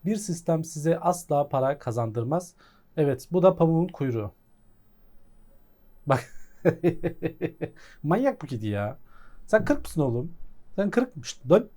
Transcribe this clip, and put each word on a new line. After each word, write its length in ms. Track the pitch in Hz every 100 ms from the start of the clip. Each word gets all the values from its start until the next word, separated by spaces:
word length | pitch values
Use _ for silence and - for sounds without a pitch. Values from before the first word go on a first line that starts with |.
| 175
Bir 100 | 214
sistem 480 | 202 170 - 160
size 360 | 160 156 156 170
asla 500 | 175 175 - 143 143
para 300 | 135 131 139
kazandırmaz. 720 | - 113 113 117 117 165 175 _ - _ _ -
Evet, 300 | 147 131 -
bu 120 | 180
da 120 | 185 175
pamuğun 320 | 165 165 180
kuyruğu. 440 | - 135 117 101 - _ _ _ _ - - - - - - - - - _ - - -
Bak. 280 | 135 - - - -
<laughs> 1400 | 175 165 175 175 165 - 165 - 165 - 156 - - -
Manyak 380 | 147 190 269 -
bu 60 | 151
kedi 200 | 120 107
ya. 300 | 101 104 - - - - - -
Sen 200 | 214 214
kırk 180 | 294
mısın 180 | - 165
oğlum? 320 | 135 120 165 - - - - -
Sen 140 | 202
kırk 280 | 233 247 147
mı? 80 | -
Şşt, 160 | - 127
dön. 200 | 185 -